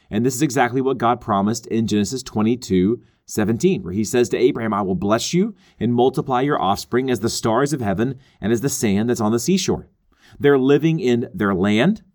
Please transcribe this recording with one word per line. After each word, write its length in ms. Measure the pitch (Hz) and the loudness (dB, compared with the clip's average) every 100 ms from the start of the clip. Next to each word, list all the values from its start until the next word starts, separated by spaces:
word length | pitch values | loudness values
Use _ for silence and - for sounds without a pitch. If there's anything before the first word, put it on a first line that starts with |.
| - | -8
And 160 | 107 127 | -2 -2
this 100 | 123 | 0
is 60 | |
exactly 380 | 151 127 120 131 | -2 0 0 0
what 200 | 131 127 | -2 0
God 200 | 120 120 | 0 -2
promised 460 | - 101 104 117 - | -2 0 0 -2 -4
in 200 | 113 110 | -2 0
Genesis 340 | 104 98 131 | 0 0 -4
twenty-two 800 | - 110 107 123 - 92 95 117 - _ - | -6 -2 0 -2 0 2 2 0 -8 _ -8
seventeen, 560 | 110 107 113 185 143 | -4 -2 0 0 0
where 120 | 87 | -4
he 100 | 95 | -4
says 260 | 101 123 120 | 0 0 0
to 80 | - | 2
Abraham, 360 | 135 123 110 | 2 0 -2
"I 100 | 104 | -2
will 120 | 95 92 | -2 -2
bless 380 | 101 113 - | 0 -2 0
you 220 | 170 220 - _ - | 0 0 -4 _ -4
and 140 | 131 | 0
multiply 480 | 120 127 151 135 127 | 2 2 0 -2 0
your 200 | 143 - | 0 0
offspring 480 | 92 101 - 120 131 | 0 -2 -2 -2 0
as 120 | 113 | 0
the 80 | 110 | -2
stars 440 | - 117 113 139 | -2 0 2 0
of 80 | 143 | -2
heaven 340 | 104 92 127 - _ _ | -2 -2 -2 -6 _ _
and 140 | 98 | -2
as 80 | 117 | -2
the 80 | 139 | -2
sand 400 | - 107 98 120 | -2 0 0 0
that's 120 | 117 | 0
on 100 | 107 | 0
the 80 | 117 | 0
seashore." 500 | - 185 - 85 - _ _ _ _ - | 0 0 0 -4 -6 _ _ _ _ 0
They're 200 | 143 139 | 4 4
living 400 | 131 143 160 160 | 4 4 2 0
in 300 | 123 120 - | 0 0 -2
their 220 | - 101 87 | -2 -2 0
land. 480 | 104 107 160 220 - | 2 2 2 0 -8